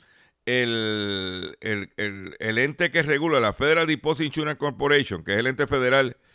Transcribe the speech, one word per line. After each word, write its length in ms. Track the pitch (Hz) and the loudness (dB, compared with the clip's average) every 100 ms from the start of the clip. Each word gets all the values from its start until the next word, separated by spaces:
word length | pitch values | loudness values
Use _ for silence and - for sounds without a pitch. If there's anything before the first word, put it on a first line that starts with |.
| _ _ _ _ - | _ _ _ _ -2
el, 1080 | 123 120 113 110 107 101 98 92 92 90 - | 0 0 0 -2 -2 -2 -2 -4 -6 -10 -8
el, 320 | 107 104 98 - | -4 -4 -6 -6
el, 400 | 104 98 92 - | -6 -6 -12 -8
el 200 | 110 110 | -4 0
ente 320 | 139 - 175 | 0 0 -2
que 120 | 175 | 0
regula, 380 | 151 143 165 143 | 0 0 2 2
la 120 | 110 | 2
Federal 340 | 101 139 165 165 | 2 2 2 2
Deposit 400 | 147 151 151 156 | 0 0 -2 -2
Insurance 320 | 156 151 151 | -2 -4 -2
Corporation, 640 | 147 110 139 147 131 90 | -4 -2 2 4 2 -4
que 120 | 78 | -2
es 40 | 101 | 0
el 80 | 123 | 0
ente 200 | 131 135 | 0 0
federal 500 | 139 127 135 131 - _ | 2 4 4 2 -2 _